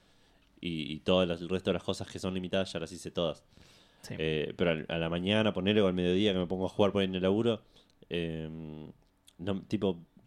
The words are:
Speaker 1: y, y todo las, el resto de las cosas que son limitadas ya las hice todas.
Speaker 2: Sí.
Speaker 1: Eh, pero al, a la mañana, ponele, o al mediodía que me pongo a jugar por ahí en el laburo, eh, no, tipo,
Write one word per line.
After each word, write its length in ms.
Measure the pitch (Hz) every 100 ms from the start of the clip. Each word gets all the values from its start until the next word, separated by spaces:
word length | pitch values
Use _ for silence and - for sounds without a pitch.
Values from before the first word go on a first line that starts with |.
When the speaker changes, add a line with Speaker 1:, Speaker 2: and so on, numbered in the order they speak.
| _ _ _ _ _ _
Speaker 1:
y, 320 | 87 80 73
y 80 | 78
todo 240 | - 92 90
las, 140 | 85
el 80 | 87
resto 220 | 92 92
de 40 |
las 80 | 87
cosas 220 | - 92 -
que 100 | 90
son 140 | 95
limitadas 380 | 92 90 95 95
ya 60 | 87
las 120 | 82
hice 180 | 87 90
todas. 320 | 85 85 73 _ - - - - _
Speaker 2:
Sí. 120 | - -
Speaker 1:
Eh, 340 | 80 78 73 -
pero 160 | 90
al, 140 | 80 -
a 100 | 82
la 100 | 82
mañana, 440 | 85 90 107 107
ponele, 260 | 95 92 107
o 60 | 98
al 80 |
mediodía 380 | 92 87 92 104
que 60 | 92
me 60 | 87
pongo 180 | 92 92
a 20 |
jugar 220 | - 101
por 120 | 98
ahí 40 | 95
en 60 |
el 80 | 92
laburo, 400 | 92 101 117 107 - - _ _ -
eh, 380 | 87 85 80 80 80 78 76 78 80 _ _ _ _
no, 240 | 90 98
tipo, 380 | - 107 98 87 - -